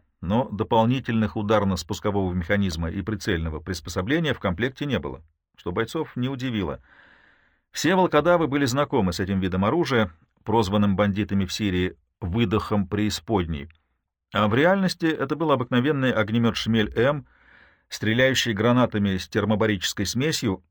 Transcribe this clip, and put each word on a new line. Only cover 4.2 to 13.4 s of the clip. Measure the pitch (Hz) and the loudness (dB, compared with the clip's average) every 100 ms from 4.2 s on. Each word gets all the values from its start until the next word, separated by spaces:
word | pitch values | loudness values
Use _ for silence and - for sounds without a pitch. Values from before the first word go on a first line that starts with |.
| 160 | -2
в | 120 | -4
комплекте | 101 87 120 - 147 | -4 -2 -4 -4 -4
не | 113 | -4
было, | 73 65 - _ _ _ | -6 -10 -16 _ _ _
что | - | -6
бойцов | 90 113 165 156 - | -4 -4 -4 -6 -4
не | 123 | -6
удивило. | 139 131 113 85 64 _ - - _ _ _ _ _ _ | -4 -4 -4 -4 -6 _ -20 -20 _ _ _ _ _ _
Все | - 147 | -4 0
волкодавы | 185 175 151 151 175 156 | 2 4 4 4 4 2
были | 143 139 | 0 0
знакомы | 135 143 135 92 | 0 0 0 0
с | 85 | 0
этим | 95 98 | -2 0
видом | 92 92 98 | 0 0 0
оружия, | 160 147 127 101 - _ _ | 0 2 0 0 -4 _ _
прозванным | - 110 104 104 101 95 | 0 0 2 2 2 2
бандитами | 101 98 101 98 95 | 2 0 -2 -2 -2
в | |
Сирии | - 107 90 90 - _ _ | -2 0 0 0 -4 _ _
«выдохом | 90 101 117 - - 107 92 | -4 0 2 0 0 -2 0
преисподней». | 104 107 - - 107 | -2 -2 -4 -2 0